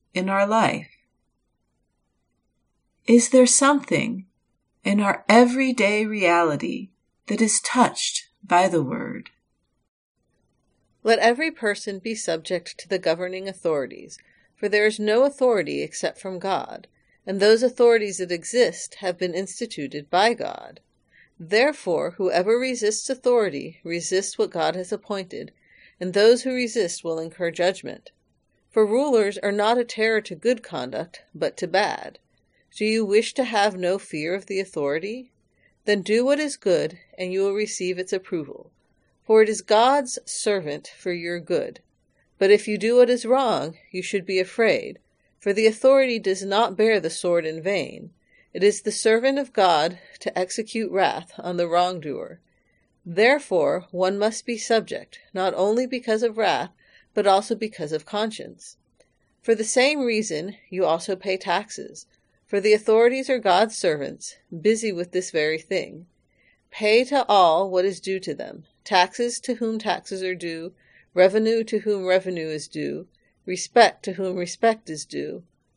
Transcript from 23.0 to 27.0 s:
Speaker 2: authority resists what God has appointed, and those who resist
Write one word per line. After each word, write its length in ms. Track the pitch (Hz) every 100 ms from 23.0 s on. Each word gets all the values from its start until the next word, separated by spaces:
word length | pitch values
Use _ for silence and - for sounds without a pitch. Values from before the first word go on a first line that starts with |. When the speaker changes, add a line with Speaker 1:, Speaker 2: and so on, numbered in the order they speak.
| -
Speaker 2:
authority 680 | 254 247 240 202 139 156 -
resists 560 | 170 170 170 190 190 -
what 100 | 208
God 260 | 175 156 175
has 160 | 180
appointed, 600 | 208 - 202 185 - - _ _ _ _ -
and 160 | 180 196
those 260 | 220 247
who 100 | 262
resist 520 | 254 233 233 175 -